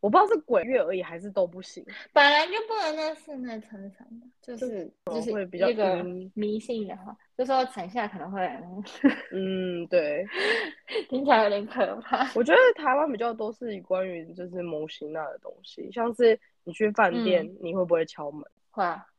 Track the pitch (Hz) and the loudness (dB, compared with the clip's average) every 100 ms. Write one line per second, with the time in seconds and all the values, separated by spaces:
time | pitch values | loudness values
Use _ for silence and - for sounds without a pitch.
0 | 202 277 415 427 - 220 196 254 165 190 | 6 6 6 2 2 2 4 0 2 -2
1 | 170 170 196 196 180 175 - - - - | -4 -10 -8 -2 -2 -2 -16 -18 -18 -18
2 | - - 285 294 320 403 440 440 339 311 | 0 6 6 6 2 -2 -4 -4 -2 -2
3 | 311 302 - 285 247 226 214 208 196 190 | -4 -6 -12 -12 -10 -10 -12 -16 -16 -18
4 | 233 233 247 _ - 240 254 214 165 _ | -20 -20 -20 _ -16 -10 -8 -6 -10 _
5 | - 214 226 214 185 180 190 220 196 185 | -8 -6 -4 -4 -4 0 2 4 2 2
6 | 180 180 185 - 208 214 - 233 202 185 | -2 -8 -10 -4 -2 -2 -4 -6 -6 -10
7 | 190 214 _ - 254 262 254 220 180 233 | -14 -20 _ -6 0 2 2 -4 -8 -4
8 | 208 196 160 196 185 123 175 185 202 - | -4 -6 -10 -4 -4 -4 -12 -12 -12 2
9 | 277 - - 185 190 190 185 175 170 180 | 2 2 -6 -4 -2 -2 -2 -4 2 2
10 | 151 147 202 370 403 453 359 - - 453 | 2 -2 -4 -2 0 0 -2 -10 -6 -6
11 | 330 254 277 233 214 202 214 240 190 208 | -4 -2 4 6 6 0 -4 -2 -2 -2
12 | 226 247 180 - 240 339 508 453 302 269 | -4 -2 0 0 6 8 8 6 2 2
13 | 311 233 233 226 214 226 247 196 175 185 | 2 0 -4 -4 -6 -6 -8 -10 -4 -2
14 | 190 175 165 175 180 180 175 151 156 - | -2 -6 -12 -12 -10 -8 -6 -6 -8 -10
15 | 151 156 147 - - - - - - 214 | -10 -8 -8 -10 -14 -18 -18 -16 -12 -4
16 | 233 226 240 220 _ _ - 170 214 214 | -4 4 6 6 _ _ -16 -2 -2 4
17 | 202 240 220 180 160 185 170 185 180 170 | 2 4 2 2 0 -8 -6 -2 2 2
18 | 160 - 147 147 143 _ _ - 185 170 | 0 -6 -10 -10 -16 _ _ -4 -4 -4
19 | - | -12